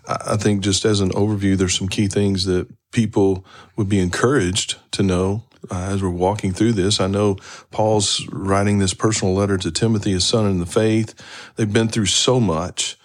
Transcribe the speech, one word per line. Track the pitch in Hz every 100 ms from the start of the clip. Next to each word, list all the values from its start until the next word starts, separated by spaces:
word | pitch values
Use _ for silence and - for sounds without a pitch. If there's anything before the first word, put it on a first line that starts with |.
| -
I, | - -
I | 110
think | 107 101
just | 101 95 110
as | 101
an | 95
overview, | 104 104 104 98 95
there's | 92 -
some | 98
key | - 101
things | 101 101 95 95
that | 90 - - _
people | - 107 107 98 92 - - - -
would | 98
be | 101
encouraged | 90 - 120 147 90 92 - - _
to | -
know, | 98 90 95 107 - _ -
uh, | 92 95
as | 98
we're | 95
walking | 87 92 104 98
through | 90 110
this. | 107 92 -
I | 95
know | 98 104 95 - - -
Paul's | - 107 107 101 - -
writing | - 98 98 101 101
this | 95
personal | - 110 110 98
letter | 95 101 95
to | 87
Timothy, | 82 113 107 101
his | 92
son | - 117 104
in | 95
the | 85
faith. | 113 110 110 110 - - - - -
They've | 107
been | 113 110
through | 117 95
so | - - 127
much, | 104 80 87 - - -